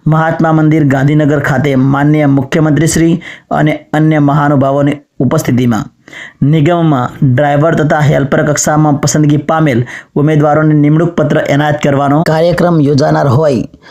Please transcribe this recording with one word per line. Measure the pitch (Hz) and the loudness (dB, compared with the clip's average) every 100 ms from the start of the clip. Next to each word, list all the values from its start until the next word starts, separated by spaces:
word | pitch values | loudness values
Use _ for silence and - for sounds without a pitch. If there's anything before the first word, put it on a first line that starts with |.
| - | 0
મહાત્મા | 156 160 160 160 | 0 0 0 0
મંદિર, | 156 156 156 | 2 2 2
ગાંધીનગર | 147 135 139 151 151 147 | 0 0 0 2 2 0
ખાતે | 139 135 147 131 | -2 -2 0 0
માનનીય | 135 143 147 151 147 | 0 0 0 2 2
મુખ્યમંત્રી | 139 131 170 156 143 160 | 0 0 -2 0 0 0
શ્રી | 160 165 170 - - _ | 0 0 0 -6 -20 _
અને | 151 151 151 - | -2 -2 -2 -6
અન્ય | 151 156 156 | -2 0 2
મહાનુભાવોની | 143 147 147 143 139 139 143 147 _ _ | 2 0 0 0 0 0 -2 -4 _ _
ઉપસ્થિતિમાં | 127 - - 123 123 110 - _ - - - _ | -2 -2 -2 0 0 -2 -6 _ -20 -20 -20 _
નિગમમાં | 139 160 147 170 160 139 123 - 139 123 | 0 2 2 2 0 0 -4 -2 0 0
ડ્રાઈવર | 147 143 160 165 | 0 0 0 0
તથા | 156 160 | 0 0
હેલ્પર | 147 143 139 - | 0 0 0 -2
કક્ષામાં | 151 143 - 151 151 147 | -2 -2 -2 0 0 0
પસંદગી | - 165 151 151 | -2 0 2 0
પામેલ | 151 160 156 117 123 - - - | 0 -2 0 -2 -4 -10 -8 -2
ઉમેદવારોને | 147 156 147 151 156 | 0 2 2 2 2
નિમણૂક | 151 147 156 170 - | 2 2 2 0 -2
પત્ર | 147 160 | -2 -2
એનાયત | - 139 151 147 | -2 -2 -2 -2
કરવાનો | 151 139 139 147 165 | -2 0 0 0 0
કાર્યક્રમ | 160 170 175 175 165 | 0 0 0 0 2
યોજાનાર | 139 147 156 156 143 | 2 2 2 0 2
હોય, | 123 156 123 - - - | 2 2 0 -4 -12 -20